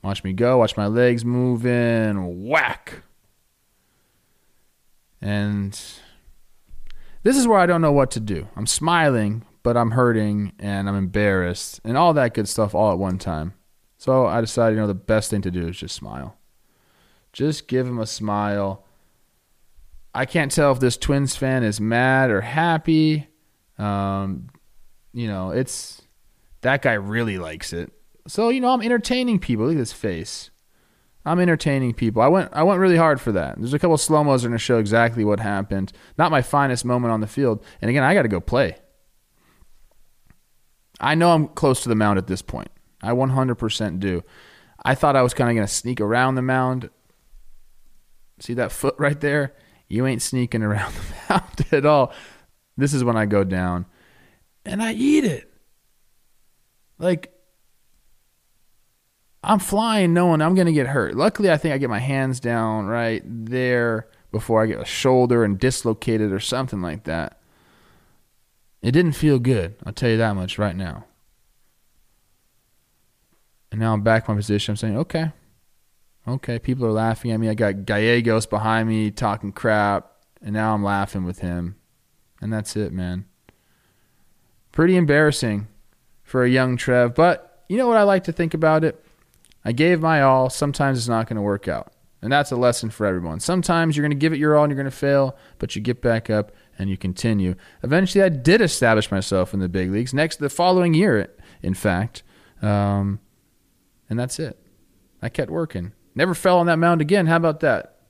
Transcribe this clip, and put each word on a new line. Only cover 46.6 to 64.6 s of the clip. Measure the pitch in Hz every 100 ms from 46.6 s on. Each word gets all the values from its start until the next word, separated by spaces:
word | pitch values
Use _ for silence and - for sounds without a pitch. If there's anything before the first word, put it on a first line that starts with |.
| 127 127 - _ _ _ _ - - - - - - - _ - - _
See | -
that | 120 110
foot | - 139 -
right | 143 147
there? | 147 147 135 _ _ _ _
You | 110 131
ain't | 120
sneaking | - 131 120 117
around | 107 104 -
<laughs> | - - - -
the |
mound | 175 - - 151
at | 143 147
all. | 147 123 - - - _ _ _ -
This | 139
is | 139
when | 120 113
I | 107
go | 101
down. | 95 92 90 90 90 _ _ _ _ _ _ _
And | - 196
I | 226
eat | 220 269 302
it. | 247 139 - _ _ _ _ _ _ _ _ _ _ _ _ _ _ _
Like, | 170 170 - _ _ _ _ _ _ _ _ _ _ _ _ _ _ _ _ _ _ _ _ _
I'm | - 208
flying | - 202 226 220 180
knowing | 170 175 160
I'm | 156 185
gonna | 175
get | 151 127
hurt. | 139 95
Luckily, | 113 190 - 196
I | 151
think | 165
I | 139
get | 135
my | 104
hands | 131 135 131 127
down | 120 117 113 110 101
right | 117 117 110
there | - 117 113 127 127 123 117 110 - _ _
before | 110 - 110